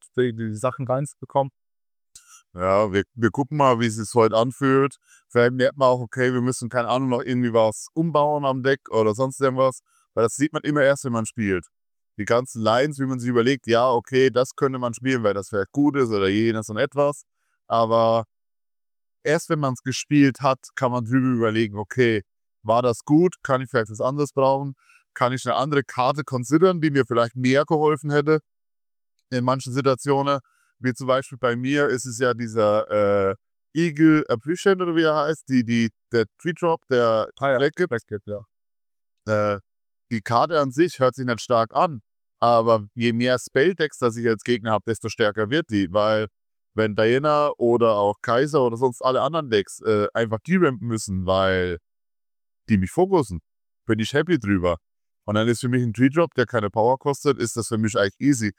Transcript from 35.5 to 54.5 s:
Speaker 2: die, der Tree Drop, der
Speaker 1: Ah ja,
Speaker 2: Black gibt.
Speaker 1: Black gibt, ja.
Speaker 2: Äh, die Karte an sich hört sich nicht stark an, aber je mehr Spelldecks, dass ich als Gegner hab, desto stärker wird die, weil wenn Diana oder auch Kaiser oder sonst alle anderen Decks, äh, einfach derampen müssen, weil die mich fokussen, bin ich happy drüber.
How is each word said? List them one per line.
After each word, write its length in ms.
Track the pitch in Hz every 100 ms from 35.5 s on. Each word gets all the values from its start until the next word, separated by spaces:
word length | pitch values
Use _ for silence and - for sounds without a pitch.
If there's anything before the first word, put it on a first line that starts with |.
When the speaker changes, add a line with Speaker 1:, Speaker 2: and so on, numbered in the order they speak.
| 131
Speaker 2:
die, 260 | 113 117 113 - _
der 160 | 117 110 _
Tree 140 | 170
Drop, 300 | 165 170 165 _
der 400 | 127 117 110 104 -
Speaker 1:
Ah 140 | 139
ja, 60 | 127
Speaker 2:
Black 180 | 143 -
gibt. 140 | 180
Speaker 1:
Black 120 | 117 -
gibt, 180 | 104 -
ja. 160 | 104 110 _ _ _ _ _ _ _ -
Speaker 2:
Äh, 320 | 107 104 101 - _ _ _ _
die 100 | 113
Karte 400 | - 117 156 160
an 120 | 139
sich 260 | 127 175 -
hört 160 | 131
sich 100 | 127
nicht 160 | 123 113
stark 320 | - 117 113
an, 300 | 143 175 127 _ _ _ _
aber 460 | 117 117 117 110 101
je 180 | 123 117
mehr 260 | 117 123 127
Spelldecks, 600 | - 131 160 185 151 -
dass 180 | 120 113
ich 120 | 117
als 140 | 110
Gegner 300 | - 120 113
hab, 120 | 104
desto 240 | - 110 113
stärker 400 | - 107 101 104
wird 200 | 151 165
die, 200 | 104 90
weil 340 | 104 107 107 107 _ _ _ _
wenn 220 | 104 110 104
Diana 560 | 113 127 151 147 147 -
oder 380 | 117 117 117
auch 220 | 104 101 101
Kaiser 420 | - 117 147 147
oder 140 | 123 117
sonst 260 | 131 117
alle 200 | 127 127
anderen 260 | 131 165 143
Decks, 320 | 107 95 -
äh, 260 | 110 104 104
einfach 280 | 113 117 110
derampen 480 | 151 185 160 123 117
müssen, 360 | 110 104 92
weil 540 | 90 95 95 92 90 85 _ _ _ _ _ _ _ _ -
die 80 | 104
mich 140 | 92
fokussen, 500 | - 185 185 123 85 - _ _ _ -
bin 140 | 110
ich 120 | 110
happy 260 | 143 160 156
drüber. 400 | 101